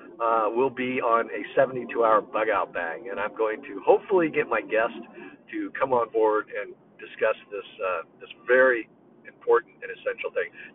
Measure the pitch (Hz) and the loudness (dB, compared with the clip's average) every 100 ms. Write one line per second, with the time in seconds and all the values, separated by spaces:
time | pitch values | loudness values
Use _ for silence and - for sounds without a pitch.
0 | - - 113 113 107 117 135 123 127 127 | -18 -4 0 2 2 2 0 -2 -4 -2
1 | 127 113 113 110 104 - 131 127 117 123 | 2 2 0 -6 -4 2 2 0 -6 2
2 | 113 107 - 107 110 101 82 85 85 80 | 4 4 2 -2 0 0 0 -4 -6 -6
3 | 92 98 104 104 110 107 - 98 - 202 | -8 -6 -6 -2 -2 -2 -10 -4 2 2
4 | - 185 160 143 123 110 98 110 113 113 | 4 0 2 0 -2 -2 0 0 0 -4
5 | 117 - - - - 110 - - 139 123 | -16 -18 -20 -20 -12 -8 -8 -4 0 0
6 | 113 113 110 107 - 104 95 - _ - | 0 2 2 2 -2 -8 -10 -14 _ -20
7 | - - 110 110 - 101 - - 95 87 | -18 -2 -2 -2 -8 -12 -12 -8 -4 -4
8 | 82 _ - - - 127 131 120 107 _ | -8 _ -20 -10 2 6 6 4 -2 _
9 | _ _ - - - 117 - _ 95 90 | _ _ -20 -6 2 2 2 _ -14 -10
10 | 104 95 95 - 85 - - | -8 -6 -6 -6 -6 -8 -10